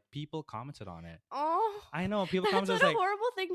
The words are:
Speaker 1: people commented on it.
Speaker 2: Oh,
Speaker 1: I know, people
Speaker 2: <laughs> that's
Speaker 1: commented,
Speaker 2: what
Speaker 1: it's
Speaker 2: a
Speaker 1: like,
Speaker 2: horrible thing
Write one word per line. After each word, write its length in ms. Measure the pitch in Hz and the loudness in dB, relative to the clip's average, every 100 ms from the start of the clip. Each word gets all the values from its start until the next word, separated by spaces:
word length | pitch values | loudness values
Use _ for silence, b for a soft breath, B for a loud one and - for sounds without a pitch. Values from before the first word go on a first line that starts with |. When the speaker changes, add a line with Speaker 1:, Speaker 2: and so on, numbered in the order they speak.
| _ | _
Speaker 1:
people 320 | 147 151 160 | -10 -8 -8
commented 440 | - 110 135 - 92 | -8 -10 -10 -12 -12
on 180 | 87 165 | -12 -14
it. 140 | 165 _ | -16 _
Speaker 2:
Oh, 500 | 262 311 349 440 415 - | -4 0 2 0 -4 -8
Speaker 1:
I 140 | 156 190 | -4 0
know, 220 | 208 185 | 0 2
people 180 | 185 403 | 2 4
Speaker 2:
<laughs> 60 | |
that's 180 | 381 - | 2 2
Speaker 1:
commented, 0 | |
Speaker 2:
what 60 | 453 | 4
Speaker 1:
it's 80 | |
Speaker 2:
a 40 | 571 | 4
Speaker 1:
like, 100 | 466 | 4
Speaker 2:
horrible 340 | 381 415 480 392 | 2 0 -2 -2
thing 120 | 359 | -2